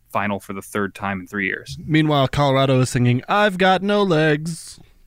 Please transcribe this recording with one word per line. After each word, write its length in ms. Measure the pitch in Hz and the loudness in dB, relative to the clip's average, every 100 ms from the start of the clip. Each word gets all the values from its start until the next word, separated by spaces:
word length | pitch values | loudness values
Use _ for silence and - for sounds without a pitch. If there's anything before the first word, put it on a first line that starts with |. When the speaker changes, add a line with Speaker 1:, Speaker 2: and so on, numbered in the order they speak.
| _ | _
Speaker 1:
final 280 | 110 101 98 | -4 -4 -4
for 140 | - | -8
the 80 | 98 | -12
third 320 | - 107 98 | -8 -4 -4
time 260 | - 101 98 | -4 -6 -6
in 60 | 90 | -6
three 220 | 101 95 | -6 -4
years. 320 | - - - | -6 -10 -12
Speaker 2:
Meanwhile, 440 | - 156 156 147 131 | -2 0 2 2 0
Colorado 520 | - 143 135 135 127 | 0 2 2 2 2
is 100 | 127 | 2
singing, 340 | 127 123 123 - | 2 2 2 0
"I've 300 | 202 208 180 | 0 2 2
got 240 | 190 185 | 2 2
no 220 | 196 208 | 2 0
legs." 760 | 202 156 156 147 160 165 - - - _ | 2 2 2 0 -4 -10 -14 -20 -20 _